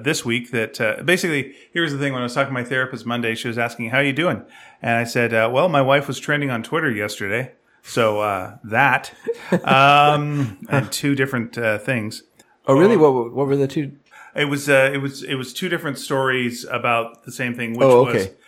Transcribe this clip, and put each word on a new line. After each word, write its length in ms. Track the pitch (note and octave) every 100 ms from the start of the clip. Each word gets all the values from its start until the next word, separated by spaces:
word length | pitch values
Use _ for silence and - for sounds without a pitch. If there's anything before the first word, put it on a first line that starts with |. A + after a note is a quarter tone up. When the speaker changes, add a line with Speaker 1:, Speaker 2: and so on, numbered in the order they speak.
Speaker 1:
this 240 | B2 D3+ A#2+
week 260 | A#2+ A#2+
that, 300 | A#2+ A2 -
uh, 200 | A2 -
basically, 520 | C#3 F3+ F3+ D3 A#2 - _
here's 220 | E3+ E3
the 40 | C#3
thing. 140 | C#3+
When 100 | B2+
I 40 | B2
was 80 |
talking 160 | C#3 C3
to 40 |
my 120 | C3 B2
therapist 400 | C3 B2+ A#2+ A#2
Monday, 280 | A#2+ A#2
she 140 | A2 A#2+
was 100 | A#2
asking, 340 | A#2 - A2+
"How 80 | C3
you 100 | C#3+
doing?" 320 | C3+ F3 A2 - - - _
And 160 | A#2 A#2
I 80 | A#2+
said, 280 | B2+ A#2
uh, 160 | A2+ A2+
"Well, 160 | B2+ F3+
my 120 | D3
wife 240 | C3 C#3+ C#3
was 100 | B2+
trending 300 | - D3 C#3+
on 140 | A#2+
Twitter 280 | A2+ D#3+ D#3
yesterday." 640 | G#2+ G#2 - G2+ A2+ C3 - _ _
So, 360 | - - A2 G#2
uh, 380 | G#2+ F#2+ F#2+ G#2+ G#2+
that, 480 | A2+ C#3 C3+ - - - A#4 -
Speaker 2:
<laughs> 120 | F3
Speaker 1:
um, 920 | - C3+ C#3 C#3+ D3 D3 D3 D3 B2 G2 -
and 220 | C#3 G#2
two 240 | - C#3+ C#3
different, 420 | C3+ B2 A2 -
uh, 200 | A2+ G#2
things. 460 | G#2+ B2 G#2+ - - _ _ _ -
Speaker 2:
Oh, 100 | C3+
really? 180 | G3 G#3
Speaker 1:
Um, 60 |
Speaker 2:
What, 320 | D3+ B2+ A#2
what 140 | B2+ C#3
were 80 | C#3
the 120 | C3+
two? 260 | E3 C#3 - _ - - -
Speaker 1:
It 100 | D3
was, 220 | C#3 C#3+
uh, 240 | C3+ C3+
it 40 | C#3+
was, 260 | C#3 C#3
it 120 | - C3+
was 180 | B2+
two 160 | - F#3
different 280 | E3+ D#3+ C3+
stories 680 | - C3+ C3 B2+ A#2+ A#2+ -
about 580 | A#2+ A#2+ A#2 A2+ -
the 80 | -
same 220 | - B2 B2
thing, 160 | A#2
which 80 | A#2 C3+
Speaker 2:
Oh, 180 | B2 B2+
okay. 60 | G#2+
Speaker 1:
was 120 | F#2+ -